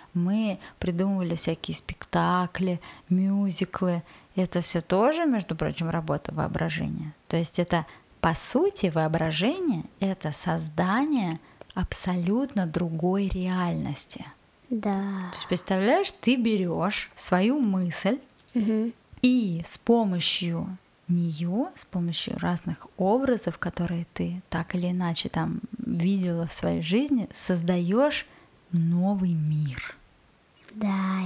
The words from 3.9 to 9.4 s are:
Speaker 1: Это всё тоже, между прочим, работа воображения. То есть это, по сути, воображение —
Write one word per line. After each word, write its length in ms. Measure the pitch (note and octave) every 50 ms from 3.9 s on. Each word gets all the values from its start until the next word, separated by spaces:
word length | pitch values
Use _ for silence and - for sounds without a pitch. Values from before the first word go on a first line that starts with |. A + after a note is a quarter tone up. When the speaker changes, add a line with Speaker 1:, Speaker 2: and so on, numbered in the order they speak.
| F3 E3+ - - - - - _ -
Speaker 1:
Это 240 | F#3 F3+ E3+ - F3
всё 200 | E3 - - E3+
тоже, 420 | - - F3+ F#3+ A3+ C#4+ D#4 E4+ E4+
между 300 | D4 A#3+ G#3 E3+ - D#3+
прочим, 320 | D#3+ D#3 D3+ C#3+ - E3 E3
работа 420 | E3 E3 D#3+ D#3 C#3+ D3+ - - D3+
воображения. 800 | D#3 D#3 D#3+ - D#3+ D#3+ E3 D3+ D#3+ D3+ D3 D#3 - D#3 D3+ - _ _ -
То 80 | E3+
есть 220 | E3 E3 - - F3+
это, 280 | F3 - F3 E3 - - - - _ _ - -
по 140 | - E3 D#3
сути, 580 | - - - - C#4 F#4 G4+ - - G#3 E3+ D3+
воображение — 920 | D#3+ D#3 D#3 D#3+ E3+ D#3+ D#3+ D#3 D#3